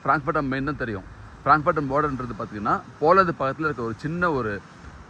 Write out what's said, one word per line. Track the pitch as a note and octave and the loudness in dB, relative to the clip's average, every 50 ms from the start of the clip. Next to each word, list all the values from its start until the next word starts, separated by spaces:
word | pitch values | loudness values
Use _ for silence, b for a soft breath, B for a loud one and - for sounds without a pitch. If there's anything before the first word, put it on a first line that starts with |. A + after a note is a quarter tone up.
| - | 0
ஃப்ராங்க்ஃபர்ட் | C#3+ C#3+ D#3+ B2+ E3 D#3 D#3 C#3+ | 0 0 2 0 0 -2 0 0
am | C3 C3 | 0 -2
Main | C3+ C3+ D3+ | -2 -2 -4
தான் | D3 B2+ C3 | -4 -4 -4
தெரியும். | A#2 G#2 F#2 - - - - - - - - - | -6 -6 -6 -8 -12 -16 -18 -18 -18 -18 -2 4
ஃப்ராங்க்ஃபர்ட் | C3+ D3 D#3 C3+ F3 E3 D#3 D3 | 4 4 6 6 4 2 2 0
am | C3 C3+ D3 | 2 2 2
Oderன்றது | D3+ D3 C3 A#2+ B2+ A#2 A2+ F#2+ | 2 2 0 -4 -6 -6 -6 -8
பாத்தீங்கன்னா | A#2 F#2 G#2 G#2 G#2 C3 F3 G3 - - - - | -8 -8 -8 -4 -2 -2 -2 -2 -4 -8 -4 2
போலந்து | D3 D#3+ F3+ G3 F#3+ E3+ D#3+ - | 4 6 8 8 6 4 2 -2
பக்கத்துல | C#3 C3+ C3 C#3+ D#3+ D3+ | -2 -4 -2 -2 -4 -4
இருக்க | C#3+ B2+ A#2 A2+ | -4 -4 -6 -6
ஒரு | A2 - - | -6 -6 -6
சின்ன | D3 E3 F3 F3+ F3 D3+ B2+ | -6 -4 -2 0 0 0 0
ஒரு, | A2+ G#2+ G2+ F#2+ - - - - - - - - - | -2 -2 -4 -6 -10 -14 -20 -20 -20 -20 -18 -18 -10